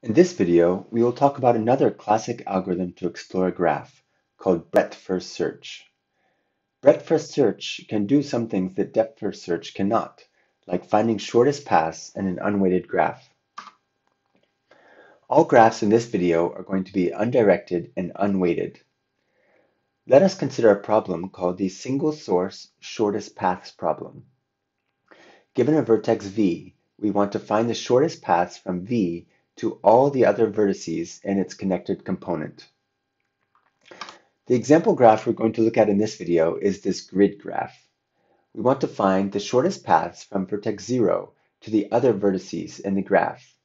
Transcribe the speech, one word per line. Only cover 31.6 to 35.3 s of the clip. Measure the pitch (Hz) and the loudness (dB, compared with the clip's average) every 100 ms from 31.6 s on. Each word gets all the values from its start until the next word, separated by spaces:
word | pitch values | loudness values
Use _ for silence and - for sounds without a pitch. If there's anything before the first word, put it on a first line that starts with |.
| 95 90 - 95 | -4 -4 -4 -8
component. | - 92 - 80 76 - - _ _ _ _ _ _ _ _ _ _ _ _ - - - _ _ _ | -6 -8 -6 -6 -8 -14 -20 _ _ _ _ _ _ _ _ _ _ _ _ -20 -20 -20 _ _ _
The | 123 | -2
example | 113 156 220 175 | 4 4 4 6
graph | 120 110 | 6 6
we're | - | 0